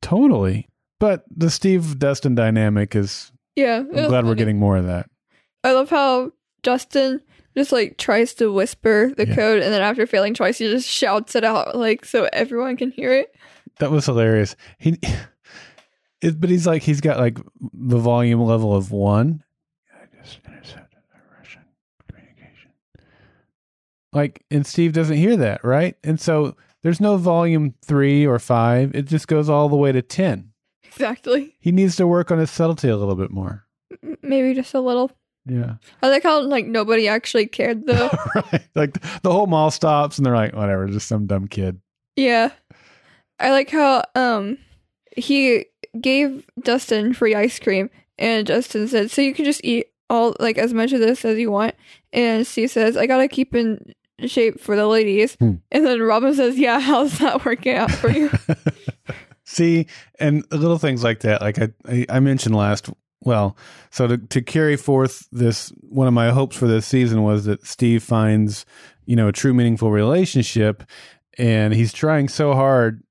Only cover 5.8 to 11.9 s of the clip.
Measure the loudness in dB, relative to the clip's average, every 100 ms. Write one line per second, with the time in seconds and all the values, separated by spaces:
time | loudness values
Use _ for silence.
5.8 | 2 0 2 0 -4 _ _ _ -2 -2
6.8 | -2 -2 0 -2 _ _ _ -4 0 0
7.8 | -2 -4 -2 0 0 0 0 0 -2 -2
8.8 | 0 2 2 0 -2 0 2 2 2 0
9.8 | 0 0 -2 0 0 0 -2 -2 -2 -2
10.8 | -4 -2 0 -2 -2 -2 0 0 -2 -4
11.8 | -2